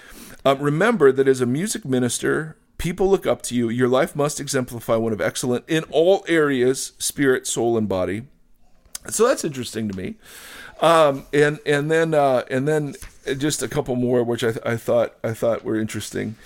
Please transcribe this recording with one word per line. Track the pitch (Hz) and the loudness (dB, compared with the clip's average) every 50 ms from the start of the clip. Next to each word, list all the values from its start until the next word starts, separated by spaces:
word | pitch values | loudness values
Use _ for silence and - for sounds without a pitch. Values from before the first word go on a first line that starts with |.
| - - - - - - - - - | -20 -20 -20 -20 -20 -20 -10 -2 0
Um, | 135 139 247 | 0 2 2
remember | 147 147 147 156 190 233 240 180 147 135 | 2 0 2 2 2 2 4 6 6 6
that | 127 135 135 | 6 6 4
as | 135 135 123 | 4 4 2
a | 127 | 2
music | 120 127 147 190 226 - 240 - | 0 0 -2 -2 -4 -6 -6 -4
minister, | 139 127 127 123 120 - - 131 135 139 147 156 156 - _ _ _ _ | -2 0 0 0 0 -2 -2 -2 -2 -2 -2 -4 -8 -12 _ _ _ _
people | - - 165 180 185 196 190 | -6 -6 -4 -2 0 2 2
look | 190 170 - | 2 2 2
up | 123 123 - | 0 -2 -2
to | - - 120 | -4 -4 -2
you. | 123 120 | -2 0
Your | 113 113 123 127 120 | 0 0 0 2 2
life | 127 127 165 185 - | 2 2 0 0 -2
must | 143 143 147 - - | -2 -2 -2 -4 -6
exemplify | 139 139 - 131 123 - 123 117 - - 117 | -6 -4 -4 -4 -4 -4 -8 -8 -2 0 0
one | 113 113 113 | 0 0 0
of | 110 98 | -2 -2
excellent | 82 117 - - - 123 123 120 - | -2 -2 -4 -4 -2 -2 -2 -2 -2
in | - 160 160 - - | -2 -2 -2 -2 0
all | 107 147 165 180 196 185 - - | 0 2 4 4 4 2 2 0
areas, | 170 165 151 143 139 123 123 127 139 139 - - - | 2 2 2 2 2 2 2 2 0 0 -4 -12 -10
spirit, | - - - - - 143 135 127 - - | -8 -8 -6 -2 0 2 2 2 2 -2
soul, | - - 113 113 120 117 | -6 -4 -2 0 0 0
and | 113 107 98 | 0 0 -2
body. | 95 92 90 90 95 110 131 - _ _ _ _ _ _ _ _ _ _ _ _ - - - - | -2 -2 -2 -4 -4 -6 -10 -14 _ _ _ _ _ _ _ _ _ _ _ _ -18 -16 -12 -6
So | - - 220 | -2 2 2
that's | 254 311 - - | 2 2 0 -4
interesting | 170 135 131 117 - - 110 110 104 | -6 -6 -8 -8 -8 -6 -6 -6 -6
to | 95 | -6
me. | 92 90 - - - - - - - - - - - - - - - | -8 -8 -10 -10 -14 -18 -20 -20 -20 -20 -20 -20 -20 -20 -20 -4 0
Um, | 156 160 170 160 156 143 135 135 - - - | 4 4 6 6 6 4 2 -2 -4 -2 2
and, | 147 147 147 151 151 - | 2 2 2 2 -2 -2
and | - 147 143 143 156 | 0 0 0 0 2
then, | 160 160 165 165 156 | 2 2 2 2 2
uh, | 147 139 135 131 120 - - | 2 4 4 2 0 0 -2
and | 131 131 135 | -2 -2 0
then | 151 156 151 147 139 139 - - - - - - - 139 | 0 0 0 -2 -4 -8 -12 -16 -20 -20 -10 -8 -6 -4
just | 135 139 151 135 - | -2 -2 -2 -2 -2
a | 131 | -4
couple | - - 147 131 - 123 | -4 -4 -4 -4 -2 -2
more, | 123 123 123 127 123 123 | -2 0 2 2 2 2
which | 117 120 117 127 | 0 -2 0 0
I, | 113 117 - - | -2 -2 -2 -4
I | 117 117 | -6 -6
thought, | 110 - - 117 120 110 - - _ - | -4 -2 0 2 2 2 0 -2 _ -6
I | 117 113 | -6 -4
thought | - - 117 110 - - | -2 0 0 0 -2 -2
were | 120 113 | -2 -2
interesting. | 110 110 107 - 110 - - - 101 101 107 113 - - | -2 -2 -4 -6 -8 -8 -8 -6 -6 -6 -6 -8 -12 -16